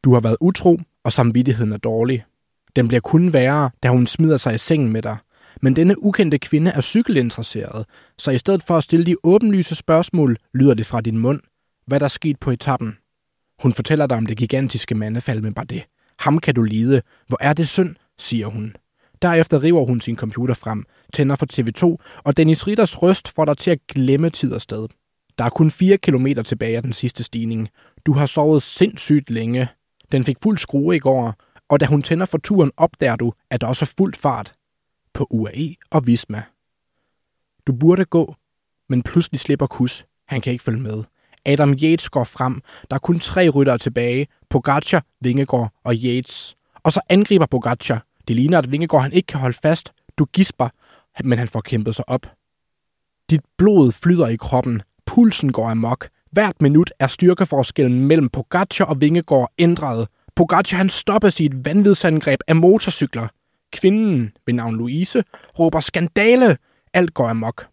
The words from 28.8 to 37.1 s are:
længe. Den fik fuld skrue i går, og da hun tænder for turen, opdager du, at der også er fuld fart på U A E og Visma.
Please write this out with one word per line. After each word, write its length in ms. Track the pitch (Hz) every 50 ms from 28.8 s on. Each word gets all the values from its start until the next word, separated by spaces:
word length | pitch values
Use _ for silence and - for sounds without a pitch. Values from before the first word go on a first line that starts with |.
| - 214 - - - - 151 147 139 -
længe. 380 | 113 113 113 113 120 127 127 120 _ _ _ _ _ _ _ _
Den 120 | - 135 123
fik 140 | 151 127 _ -
fuld 140 | 220 208
skrue 380 | 165 - - - 139 143 170 180
i 40 | 156
går, 340 | 127 135 131 131 120 113 110 _ _ _ _ _ _ _
og 100 | 143 143
da 60 | 147
hun 160 | 131 151 143
tænder 240 | 139 - 170 165 185
for 120 | - -
turen, 340 | 156 - - 214 190 160 135 -
opdager 380 | - - - - _ 143 127 113
du, 180 | 110 120 120 - _ _ _
at 120 | - 120
der 60 | 117
også 180 | 113 131 - 156
er 80 | - -
fuld 160 | - 190 185 135
fart 400 | - - 143 123 107 101 - _ _ _ _ _ _ _ _ _ _ _ _ _
på 140 | - - -
U 180 | - 113 110
A 20 | 101 -
E 220 | 123 156 151 - _ _ _
og 180 | - 156 127
Visma. 360 | 120 117 117 - - 107 107 101 _ _ _ _ _ _ _ _ _ _ _ _ _